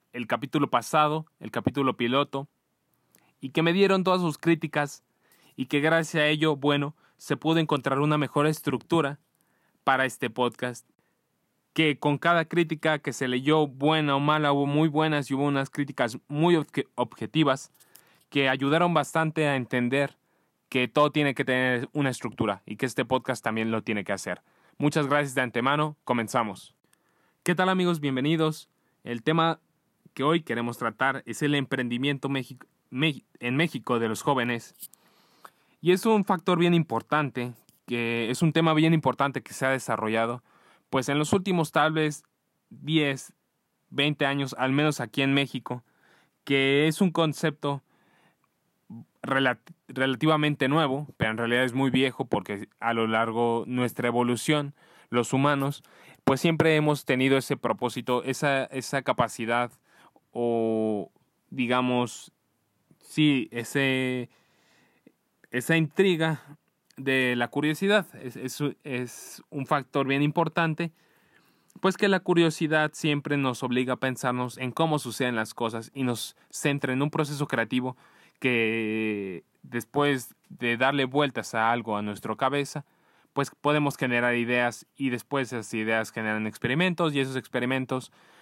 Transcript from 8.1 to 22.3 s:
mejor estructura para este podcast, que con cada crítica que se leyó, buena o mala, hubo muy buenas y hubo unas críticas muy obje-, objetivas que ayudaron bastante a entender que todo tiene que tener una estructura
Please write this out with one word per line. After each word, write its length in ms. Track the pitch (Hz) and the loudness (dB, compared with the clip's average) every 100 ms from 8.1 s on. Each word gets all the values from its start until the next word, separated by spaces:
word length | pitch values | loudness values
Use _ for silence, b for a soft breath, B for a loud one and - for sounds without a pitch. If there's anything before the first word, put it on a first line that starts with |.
| 151 | 0
mejor 300 | 135 147 151 | 0 0 0
estructura 720 | 156 147 127 - 170 139 143 _ _ _ _ _ _ | 0 -2 -4 0 0 0 -4 _ _ _ _ _ _
para 220 | - 131 131 | 0 2 0
este 240 | - 120 | -2 -4
podcast, 600 | 110 120 113 123 123 - _ _ _ _ _ _ _ _ | -2 -2 -2 -8 -10 -18 _ _ _ _ _ _ _ _
que 260 | - 156 139 | 0 0 2
con 180 | 147 143 | 0 2
cada 280 | 170 170 160 | 2 2 2
crítica 520 | 170 160 160 160 147 | 0 -2 0 -2 -2
que 160 | - | -4
se 140 | 123 131 | -4 -2
leyó, 400 | 123 135 156 147 | 0 2 2 2
buena 480 | 131 147 156 147 139 | 0 2 2 2 2
o 40 | |
mala, 320 | 143 151 147 | 2 2 2
hubo 140 | 143 143 | 2 2
muy 220 | 147 160 | 2 2
buenas 420 | 147 156 147 131 | 2 0 0 -2
y 60 | 135 | -2
hubo 80 | |
unas 260 | 143 139 139 | 0 0 -2
críticas 480 | - 139 - 120 120 - | -4 -4 -2 -2 -4 -6
muy 280 | 147 170 170 | 0 4 4
obje-, 320 | - - - - | 0 -6 -6 -4
objetivas 760 | 123 - 107 160 143 135 - b b b b b _ | -6 -6 -4 2 2 0 -4 b b b b b _
que 200 | 143 135 | 0 2
ayudaron 460 | 131 139 160 175 160 | 2 2 4 4 2
bastante 520 | 135 165 160 156 147 | 0 0 0 0 0
a 80 | 135 | 0
entender 600 | 120 127 120 135 139 - _ _ _ _ - | -2 0 2 2 0 -6 _ _ _ _ -4
que 180 | 131 123 | 0 2
todo 240 | 151 147 | 4 4
tiene 240 | 151 143 131 | 4 0 0
que 100 | 135 | 0
tener 420 | 127 127 123 - | 2 2 0 -2
una 160 | 151 135 | -2 -2
estructura 540 | 123 120 | -2 -6